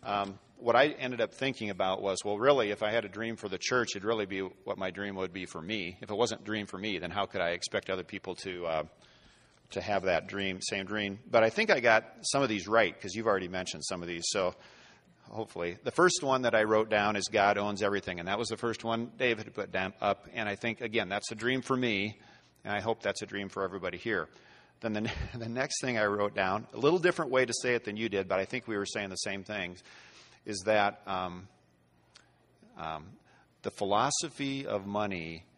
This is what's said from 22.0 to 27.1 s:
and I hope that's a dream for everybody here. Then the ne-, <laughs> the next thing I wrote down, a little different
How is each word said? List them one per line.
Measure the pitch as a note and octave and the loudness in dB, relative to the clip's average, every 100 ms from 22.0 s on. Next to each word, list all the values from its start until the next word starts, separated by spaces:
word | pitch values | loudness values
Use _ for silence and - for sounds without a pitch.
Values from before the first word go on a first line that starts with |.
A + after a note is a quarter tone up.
| G2+ G#2+ - - _ _ | -2 -6 -20 -20 _ _
and | - | -4
I | G#2 | -2
hope | G#2 A2+ | 0 -2
that's | G2+ G2 | -2 -4
a | G#2+ | -6
dream | G2 G2 | -6 -6
for | G#2 | -4
everybody | F#2+ F#2+ F2+ F2+ | -4 -2 -6 -6
here. | A#2 G2+ D#2 - - - - _ | -2 -2 -4 -12 -20 -20 -20 _
Then | A#2 | -4
the | G#2+ | -2
ne-, | A2 - | -4 -4
<laughs> | G2 A#2+ | -8 -6
the | A2+ | -6
next | A#2 C#3+ - | -4 -4 -2
thing | C3 A#2 | -2 2
I | |
wrote | G#2 G#2 G2+ | 2 2 0
down, | G2+ F#2+ G2+ - | 2 0 0 -4
a | A#2 | 2
little | C3 F3 | 4 4
different | E3+ | 2